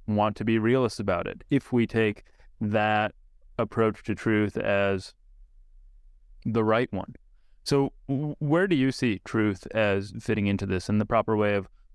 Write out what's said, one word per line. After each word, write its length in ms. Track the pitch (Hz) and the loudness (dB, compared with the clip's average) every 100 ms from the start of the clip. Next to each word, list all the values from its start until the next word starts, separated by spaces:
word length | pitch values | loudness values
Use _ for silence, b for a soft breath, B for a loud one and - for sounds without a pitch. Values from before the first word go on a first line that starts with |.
| - | -4
want 280 | 104 107 104 | 0 0 0
to 80 | |
be 140 | 110 113 | 0 2
realists 420 | 110 131 123 - | 4 2 2 -2
about 260 | 98 87 90 | -2 -2 -4
it 160 | - - | -8 -2
if 220 | 139 - | -2 0
we 140 | 123 113 | 0 0
take 380 | 113 110 104 - b b - | 2 0 -2 -10 b b -8
that 520 | 107 107 107 107 107 - - - - - | -2 0 2 2 0 -4 -20 -20 -12 -6
approach 440 | 110 - 113 101 | -4 2 0 0
to 100 | - | -6
truth 420 | 95 - 107 104 - | -4 0 2 2 -2
as 580 | - 101 98 98 - - _ - - - - - - - - - - - | 0 2 2 0 -4 -18 _ -20 -20 -20 -20 -20 -20 -20 -20 -20 -20 -12
the 180 | 107 110 | -4 0
right 300 | 110 110 127 | 2 2 0
one. 220 | 98 98 - _ _ - - | -4 -8 -14 _ _ -20 -12
So 280 | - 143 139 - - | 0 0 0 -4 -6
w-, 300 | 139 151 143 | -4 -4 -4
where 300 | 147 160 196 | 0 2 2
do 80 | 156 | 2
you 160 | 131 | 0
see 280 | - 123 95 | 0 -2 -2
truth 420 | - 113 107 95 - | -2 0 0 -2 -4
as 400 | 110 104 98 101 113 | 0 0 0 -4 -8
fitting 260 | - 107 101 | -4 0 0
into 180 | 98 98 | 0 -2
this 220 | 92 - | -4 0
and 120 | 107 | 0
the 40 | |
proper 320 | 104 113 104 107 | 2 0 0 0
way 200 | 104 101 | 2 0
of 100 | 95 - - | -4 -14 -12